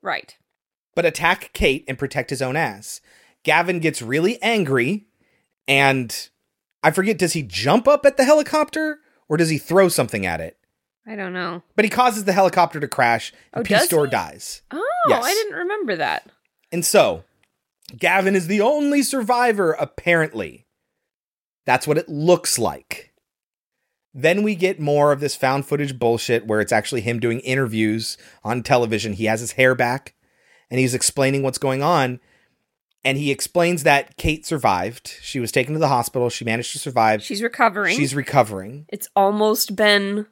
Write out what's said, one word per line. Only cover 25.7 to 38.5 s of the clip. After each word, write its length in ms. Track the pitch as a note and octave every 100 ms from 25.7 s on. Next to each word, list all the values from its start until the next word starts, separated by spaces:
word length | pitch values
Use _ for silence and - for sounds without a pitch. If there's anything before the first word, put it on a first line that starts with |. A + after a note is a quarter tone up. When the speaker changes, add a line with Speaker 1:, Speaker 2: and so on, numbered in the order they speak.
| C#3+ C#3+ B2+
Speaker 2:
bullshit 480 | A#2+ A#2 - A#2 A2
where 120 | G#2+
it's 120 | G2+
actually 300 | A2 G#2+ B2+
him 180 | G#2+ A#2
doing 200 | A#2+ A#2
interviews 760 | C3 C3 B2+ A2 A2 A2 A2 - - -
on 200 | G#2+ B2
television. 500 | A2+ B2+ A#2 A2 G#2+
He 120 | G2 G#2+
has 140 | A2
his 140 | A#2
hair 200 | - C3 B2+
back, 400 | A#2+ C3 - _ _ _ _ _ _
and 100 | B2
he's 140 | C3
explaining 480 | B2 - - C3+ C#3
what's 140 | C3+ B2+
going 220 | C3+ C3
on. 360 | D3 E3+ C3 B2 _ _ _ _ _ _ _ _ C3
And 120 | C3+
he 140 | D3
explains 520 | C3+ - F3 E3+ F3
that 340 | D#3 C#3+ C3+ -
Kate 280 | E3+ D#3 -
survived. 680 | D#3 A#2+ F#2 F#2 A#2+ - -
She 180 | - C3+
was 120 | A#2
taken 220 | - B2+
to 60 | D#3
the 80 | D#3
hospital. 420 | C3 A#2 C3 A#2+
She 140 | -
managed 300 | A#2 A2+ A#2+
to 60 | C#3+
survive. 440 | - B2 A2 A2
Speaker 1:
She's 180 | - G3
recovering. 540 | A#3 - A3+ F#3+ F#3+ F3
Speaker 2:
She's 180 | C#3
recovering. 720 | C#3 C3 C#3+ A2